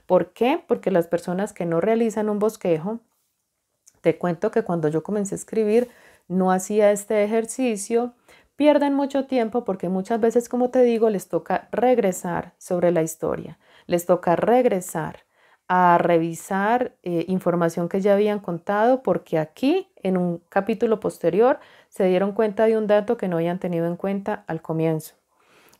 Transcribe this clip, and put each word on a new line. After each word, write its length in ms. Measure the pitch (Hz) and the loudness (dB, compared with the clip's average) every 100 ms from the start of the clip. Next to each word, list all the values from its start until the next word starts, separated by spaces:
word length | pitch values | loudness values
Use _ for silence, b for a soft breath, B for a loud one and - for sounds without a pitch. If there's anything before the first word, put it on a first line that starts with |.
| _ | _
¿Por 260 | 180 170 | 0 0
qué? 320 | - 240 339 - | -2 0 0 -2
Porque 240 | 240 - | -4 0
las 180 | 180 170 | 0 0
personas 440 | 175 - 180 214 | -4 -4 -6 -6
que 140 | - 170 | -6 -2
no 160 | 165 | 0
realizan 480 | 202 226 233 220 214 | 0 0 0 -2 -4
un 100 | 208 | 0
bosquejo, 640 | 214 220 185 160 175 233 - _ _ _ _ _ _ _ _ _ | -2 -2 -2 -2 -2 -10 -12 _ _ _ _ _ _ _ _ _
te 180 | 170 160 | 0 0
cuento 340 | 180 165 220 | -2 -2 -2
que 120 | 226 | -2
cuando 240 | 220 170 151 | -2 -2 0
yo 160 | 160 | -2
comencé 320 | 160 208 196 202 | -4 -4 -4 -8
a 20 | |
escribir 520 | - 214 214 220 240 B B B _ | -6 -2 2 2 0 B B B _
no 240 | 180 185 | 0 2
hacía 380 | 185 - 208 208 | 0 0 2 4
este 340 | 202 202 220 208 | 4 0 0 2
ejercicio, 880 | 226 226 - 254 208 202 233 240 - b b b _ | 0 -2 -4 -2 -2 -2 -2 -2 -8 b b b _
pierden 380 | 294 294 285 | 4 4 2
mucho 320 | 277 277 277 269 | 0 -2 -2 -2
tiempo 400 | 262 220 240 240 | -2 -2 -2 -4
porque 240 | 190 175 | -6 -4
muchas 320 | 185 190 226 | -4 -2 0
veces, 260 | 226 233 240 | 2 2 0
como 220 | 247 247 | -2 0
te 120 | 254 | 4
digo, 280 | 240 226 220 | 4 4 2
les 180 | 196 - | 0 -4
toca 400 | 170 - 185 - | -6 -4 -6 -4
regresar 800 | 202 240 247 196 185 180 170 175 _ | 0 2 2 2 -2 -6 -6 -8 _
sobre 340 | - 180 175 | -6 0 2
la 100 | 170 | 2
historia, 580 | 160 - 160 165 - - b b - | -2 -4 -6 -6 -8 -18 b b -4
les 200 | 175 - | -4 0
toca 320 | 175 180 170 | 0 2 0
regresar 880 | 175 247 247 196 - 165 156 - _ b b b _ | 2 2 2 0 -4 -8 -8 -10 _ b b b _
a 280 | 180 180 175 | 4 6 6
revisar, 960 | 175 170 165 165 - 190 202 247 247 - | 4 2 2 -4 -6 -2 0 0 -2 -8
eh, 200 | 180 170 165 | -6 -4 -2
información 580 | 185 185 175 170 175 170 | -2 0 0 0 0 -2
que 140 | 196 | 0
ya 120 | 202 | 2
habían 260 | 202 208 202 | 4 2 -2
contado, 600 | 196 170 - 202 226 262 | -6 -8 -4 0 2 2
porque 380 | 208 170 - 160 | 0 -2 -2 -4
aquí, 480 | 156 - 262 370 - _ | -4 -2 0 0 -4 _
en 220 | 190 185 | -4 -2
un 240 | 180 170 - | -2 -4 -4
capítulo 500 | 196 196 220 233 214 | -4 -2 -2 -2 -2
posterior, 600 | 175 - 170 180 247 294 B B B | -4 -4 -2 2 2 2 B B B
se 160 | - 185 | -2 0
dieron 280 | 185 196 | 2 0
cuenta 320 | 202 220 202 220 | 0 -2 0 0
de 120 | 220 | 2
un 80 | 208 | 2
dato 300 | 208 202 240 | 2 2 -4
que 140 | 190 | -2
no 80 | 165 | -2
habían 220 | 170 180 | -2 -2
tenido 280 | 180 170 170 | -4 -2 -2
en 80 | 170 | -4
cuenta 480 | 196 202 196 208 - | -4 -4 -6 -8 -8
al 140 | 160 | -10
comienzo. 540 | - 160 160 156 - _ _ b b b b b | -6 -2 0 -2 -6 _ _ b b b b b